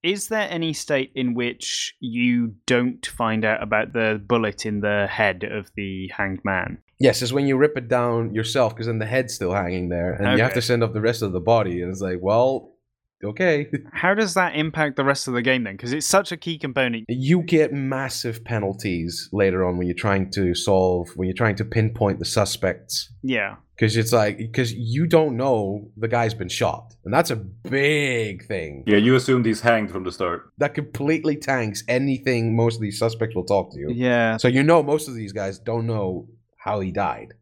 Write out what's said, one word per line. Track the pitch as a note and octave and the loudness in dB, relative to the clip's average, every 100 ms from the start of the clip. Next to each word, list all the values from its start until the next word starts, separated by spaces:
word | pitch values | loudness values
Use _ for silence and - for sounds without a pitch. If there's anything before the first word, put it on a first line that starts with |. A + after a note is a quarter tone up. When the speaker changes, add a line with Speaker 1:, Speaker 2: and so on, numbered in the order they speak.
Speaker 1:
is | F3 G3+ - | -2 -2 -2
there | A3 G3+ | -2 -2
any | E3+ E3 | -2 -4
state | D3 - C#3+ C3 | -4 0 0 0
in | C3+ B2+ | -2 -2
which | A#2 A#2+ A#2+ - - - _ | 0 -2 -4 -8 -6 -6 _
you | B2+ A#2 B2 A#2+ A#2 G2+ - | -6 0 2 4 0 -4 2
don't | B2 B2 - - | 2 2 -4 -12
find | - A2+ A2 | -4 -2 0
out | A2 A2 | 0 0
about | G#2+ G#2+ A2 | 0 0 0
the | A#2+ A2 G#2+ G2+ | 0 0 -2 0
bullet | A#2+ G#2+ - A2 | 0 0 -4 -4
in | G#2 | -2
the | G#2 G#2 G2 | 0 0 0
head | - G#2 F2+ | 2 0 0
of | G#2 G#2+ G2 - | -6 -8 -8 -8
the | G2 F#2+ F#2+ - | -8 -8 -8 -4
hanged | G2 F#2 | -4 -2
man? | G2+ F#2+ F#2 - _ _ | -2 -2 -2 -10 _ _
Speaker 2:
Yes, | C3+ G#2+ | 4 4
it's | B2 | -2
when | C3+ C#3 | 0 2
you | C3 | 4
rip | D3 C3 | 2 0
it | A#2 | -2
down | B2 A#2+ A#2 A#2 | 0 0 0 -2
yourself, | A2 A2+ C#3 A2+ | -2 -2 2 0
'cause | A2+ A2+ | 0 -4
then | A2 | -4
the | G#2+ | 0
head's | C3 A#2+ | -2 -2
still | - F#2 | -4 -2
hanging | G2 F2+ F2+ F2 | 0 -2 -2 -2
there, | F2 F2 | -2 -2
and | E2 G#2+ B2+ | 0 2 4
you | |
have | A#2 | 4
Speaker 1:
Okay. | G2 | 0
Speaker 2:
to | |
send | A#2 A#2+ | 0 2
off | A2+ | 2
the | A2 | 2
rest | A2 A#2 | 0 0
of | G#2 | -2
the | F2+ | 0
body, | F2 A#2 G2 F2 | 4 4 2 -4
and | F2 | -6
it's | F#2+ | -6
like, | F#2+ F#2 | -4 -2
well, | F#2 A2+ C3 C3+ - _ _ _ _ _ | 2 4 2 0 -8 _ _ _ _ _
okay. | G#2 A2 F#3 D3 D3 C#3 | -10 0 2 2 0 -6
<laughs> | - | -6
Speaker 1:
How | - F3+ | -2 2
does | G3+ G#3 | 2 2
that | F#3+ F3 D3+ | 2 0 0
impact | D#3 D#3 D3+ C3+ | -2 0 -2 2
the | |
rest | C3+ C#3 - | 0 0 0
of | |
the | A#2+ | 0
game | B2 C3 | 2 0
then? | G#2+ G2 | -2 -8
'Cause | A#2+ | -6
it's | D3 - | -4 2
such | F#3+ G3 | 2 2
a | E3+ | -8
key | F3 D#3+ | -8 -6
component. | C#3+ C3+ B2+ A2+ A2 | -4 0 0 -2 -4
Speaker 2:
You | B2 C3+ F3 | -2 2 2
get | D#3+ D#3+ D3+ | 4 4 4
massive | C#3 C3+ C3+ C3 - B2 A2+ | 0 -2 -4 -4 -6 -6 -8
penalties | - A2+ G2 G2 G#2 F2 E2 E2+ - | -4 -2 -2 -2 -2 -2 -4 -8 -6
later | G2+ G2 F#2 | 2 2 4
on | F2+ F2+ | 0 0
when | F2+ | -2
you're | E2+ | 0
trying | G#2+ G2 F#2+ | 0 2 0
to | G2+ F#2 E2+ | 0 0 0
solve, | - F#2+ F#2 F2+ E2+ | 2 4 4 0 -4
when | - F#2 | -4 -4
you're | F#2 | 0
trying | A#2 F#2+ | 0 0
to | |
pinpoint | A2+ A#2 A2 - G#2 F2+ | -2 0 0 2 0 0
the | |
suspects. | E2+ A2+ G2 - F#2+ F2 - - - - | -2 0 0 0 -2 -4 -8 -8 -8 -8
Speaker 1:
Yeah. | C3 A#2+ G2 G2+ _ - | -2 -2 -2 -8 _ 0
Speaker 2:
'Cause | A2 A2 | 2 2
it's | A2+ | 2
like, | A#2+ G#2 G2+ A2 | 4 2 0 -4
'cause | C3+ A#2+ | -2 -2
you | A#2+ A2+ C3 E3 | -2 -4 -2 4
don't | E3 D#3 A#2 | 4 4 0
know | C3+ A#2 G2 G2+ G#2 G#2+ | 0 2 0 -6 -10 -6
the | A2 | -2
guy's | A#2+ A2+ | 0 0
been | A2+ F2 | -2 -6
shot, | - G2 - - _ | -2 -2 -2 -12 _
and | F2+ | 0
that's | C3 D#3+ | 0 0
a | A#2 | -4
big | F#2+ F#2+ - C3+ C#3+ D3+ C#3+ A#2+ G#2+ F#2 - | -8 -16 -4 0 2 2 0 -2 -4 -8 -8
thing. | G2 D#2+ C#2 G#2+ | -6 -6 -6 4
Speaker 3:
Yeah, | G#2 | 6
you | A2+ B2+ | 6 4
assume | B2+ B2+ | 4 2
he's | A2+ G#2+ | 2 2
hanged | A#2+ A2+ G2+ | 2 2 0
from | F#2+ | -6
the | F#2 | -6
start. | - F2+ E2+ - - | -4 -4 -4 -10 -4
Speaker 2:
That | C#3+ | -2
completely | D3 D3 - C#3+ D#3+ D3+ D3 | -2 -8 -4 0 0 0 -2
tanks | - C3 G#2+ G2+ - | -2 -2 -2 -4 -2
anything | B2+ C#3 C3 C#3 A#2+ A2+ | 0 0 0 0 0 2
most | A2+ A#2 A2+ | 2 2 0
of | |
these | G#2 G2 | -6 0
suspects | A2+ A2+ A2 | -2 0 -4
will | F#2 | -4
talk | F2+ G2 - | 0 0 0
to | - | -8
you. | D3 | -6
Speaker 1:
Yeah. | A#2+ B2+ A#2+ A2+ A2+ | -2 2 2 2 2
Speaker 2:
So | B2+ | 2
you | B2+ | 4
know | D3+ E3+ | 6 6
most | D3+ D3+ D3 | 4 -2 -2
of | |
these | A#2+ G#2 | -10 -8
guys | G#2 G2 G2 | -6 -6 -6
don't | - A#2 A2+ | -4 -2 -2
know | A2 F#2+ F2+ - _ _ _ | -2 -2 -4 -10 _ _ _
how | - G#2 | -4 -2
he | F#2+ | -2
died. | G2+ F2+ A1+ A1 - | -2 -2 -4 -12 -20